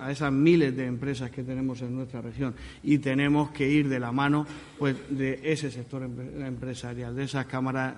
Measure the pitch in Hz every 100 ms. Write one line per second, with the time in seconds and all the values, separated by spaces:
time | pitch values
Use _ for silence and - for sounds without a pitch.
0 | 131 135 147 135 156 170 139 127 127 120
1 | 135 127 120 135 127 131 131 120 123 127
2 | 127 127 117 113 131 - - - - 147
3 | 139 131 143 147 151 151 139 151 143 131
4 | 120 127 143 147 147 - - - 143 131
5 | - 139 135 131 143 147 143 120 123 139
6 | 127 120 127 147 135 120 127 123 123 120
7 | 120 123 135 135 127 131 131 131 131